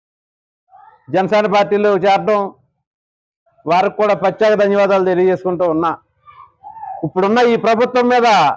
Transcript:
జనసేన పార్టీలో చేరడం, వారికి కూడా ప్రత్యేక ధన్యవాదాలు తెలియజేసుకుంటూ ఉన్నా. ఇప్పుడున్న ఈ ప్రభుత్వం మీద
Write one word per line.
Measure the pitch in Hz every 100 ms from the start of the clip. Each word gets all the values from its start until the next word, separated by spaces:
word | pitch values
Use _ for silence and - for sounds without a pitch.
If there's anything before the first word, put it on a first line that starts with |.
| _ _ _ _ _ _ _ - - - -
జనసేన | 160 190 214 208 202
పార్టీలో | 202 202 208 196
చేరడం, | 196 196 175 208 196 - _ _ _ _ _ _ _ _ _ _ 147
వారికి | 175 208 -
కూడా | 208 190
ప్రత్యేక | 196 185 220 208
ధన్యవాదాలు | 202 202 196 196 185
తెలియజేసుకుంటూ | 180 185 180 185 180 180
ఉన్నా. | 160 165 - _ _ - - - _ - - - - 156
ఇప్పుడున్న | 180 196 233 240
ఈ | 226 226
ప్రభుత్వం | 226 247 247 240
మీద | 247 233 196 147